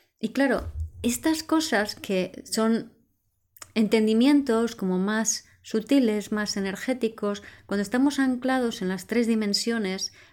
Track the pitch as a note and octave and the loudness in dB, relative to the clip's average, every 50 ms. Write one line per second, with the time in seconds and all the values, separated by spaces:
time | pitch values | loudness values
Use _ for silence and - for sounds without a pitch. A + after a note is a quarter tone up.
0 | _ _ _ _ - - - - - C4 A3+ F3 - - - - - - - - | _ _ _ _ -6 -4 0 0 2 2 2 0 -2 -4 -8 -8 -8 -8 -8 -4
1 | - B3 A#3+ - - D#4+ D#4+ D#4+ - - D#4+ D#4+ D#4 - A#3+ G3+ G#3 G#3 - - | -2 -2 -2 0 0 0 0 0 0 0 0 0 2 2 0 0 0 -2 -6 -8
2 | - - F#3+ F#3 F3+ - - - - - - A3+ A3 A3+ A3+ A3 - - - _ | -4 -2 -2 0 -2 -2 -6 -12 -12 -6 -2 0 2 2 2 0 -2 -6 -14 _
3 | _ _ _ _ _ _ _ _ _ _ _ - - - - A3+ A3 G3+ A3+ A3 | _ _ _ _ _ _ _ _ _ _ _ -20 -18 -6 -2 0 2 2 4 4
4 | A3 G#3+ A3 A3+ B3 C#4+ D4 C#4+ C#4 B3 A3+ A3+ A3+ A3+ A#3 - G3 F#3 F#3 F#3 | 4 4 4 4 6 6 6 4 4 2 2 2 0 -2 -2 -4 -2 0 0 0
5 | F#3+ G3+ G#3+ A3 A3 - - - - _ _ _ - - - A3 A3 - C#4 C#4 | 0 0 0 -2 -2 -2 -4 -4 -8 _ _ _ -8 -4 -4 -4 0 2 4 4
6 | B3 A3 G#3 G#3 G3 - G#3+ G#3 G#3 G3+ - G#3 G3 G3 F#3+ - - - C4 B3+ | 4 4 2 -2 -4 -4 -4 -2 -2 -2 -2 -4 -4 -4 -4 -4 -4 -4 -2 -2
7 | - A3 A3+ - G#3 G3+ G3+ G3+ - - - - - - G3 G3+ G3+ G3+ B3 B3+ | -2 -4 -4 -4 -4 -4 -4 -6 -8 -16 -20 -18 -8 -4 -2 -2 -2 0 2 2
8 | C4+ C#4+ C#4+ C#4 C4+ C4 B3+ B3 B3+ B3+ C4 C4 B3 A#3 A3+ - F#3+ F#3 F#3+ F#3 | 2 2 2 2 0 0 0 0 0 0 0 0 0 -2 -2 -2 -4 -4 -4 -4
9 | F#3 - A3 A#3+ A#3+ A3+ A3+ A3 G#3+ G3+ G3+ - - A#3 A#3 A3+ G#3 F#3 F#3 G3 | -6 -2 0 0 2 2 2 2 0 0 -2 -2 -2 -2 -2 -2 -2 -2 -4 -4
10 | - - - - - - | -6 -8 -10 -14 -20 -20